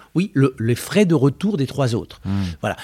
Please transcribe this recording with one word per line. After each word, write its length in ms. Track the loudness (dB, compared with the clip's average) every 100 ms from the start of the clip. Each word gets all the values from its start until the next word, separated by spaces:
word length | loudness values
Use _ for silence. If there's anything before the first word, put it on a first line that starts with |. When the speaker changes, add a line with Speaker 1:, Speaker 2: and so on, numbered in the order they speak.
| -4 -4
Speaker 1:
Oui, 160 | -2
le, 220 | 2 0 0
les 180 | -2 -2
frais 300 | 0 2 4
de 80 |
retour 440 | 4 2 2 -2 0
des 100 | -2
trois 280 | 0 0 0
autres. 260 | -4 -10
Speaker 2:
Hmm. 200 | -4 -2 -2 -4
Speaker 1:
Voilà. 160 | -6 -6